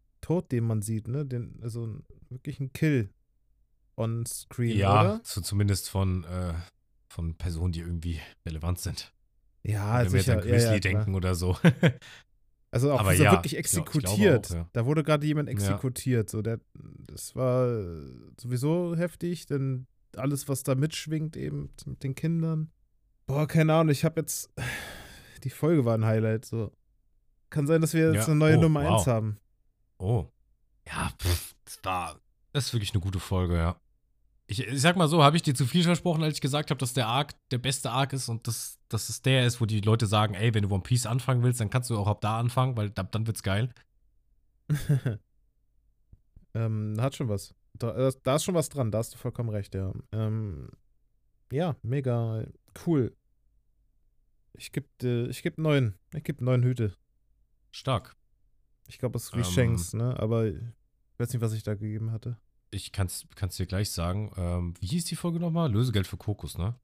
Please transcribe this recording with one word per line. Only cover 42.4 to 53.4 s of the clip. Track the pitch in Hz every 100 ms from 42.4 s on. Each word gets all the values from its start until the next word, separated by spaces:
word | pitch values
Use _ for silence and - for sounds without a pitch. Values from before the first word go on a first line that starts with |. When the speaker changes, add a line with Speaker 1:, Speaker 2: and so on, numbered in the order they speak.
| 120 131 131 120
Speaker 2:
weil | 104 104
ab | 90
dann | 107 113
wird's | 107
geil." | - 95 120 - _ _ _ _ _ _ _ _ -
Speaker 1:
<laughs> | 151 - 139 131 104 _ _ _ _ _ _ _ _ _ - _ - _ 113
Ähm, | 113 110 107 107
hat | 131 -
schon | 127
was. | 101 - _ _
Da, | - 117 113
äh, | 131 127
da | - 143
ist |
schon | 175 180
was | -
dran, | 143 113
da | 104
hast | 113
du | -
vollkommen | 123 - 117
recht, | 104 98 95
ja. | 95 - -
Ähm, | 107 110 110 104 73 60 - _ _ _ _ _ _ -
ja, | 131 175 -
mega | 113 143 131 120 113 110 - - _ - -
cool. | 156 117 - _ _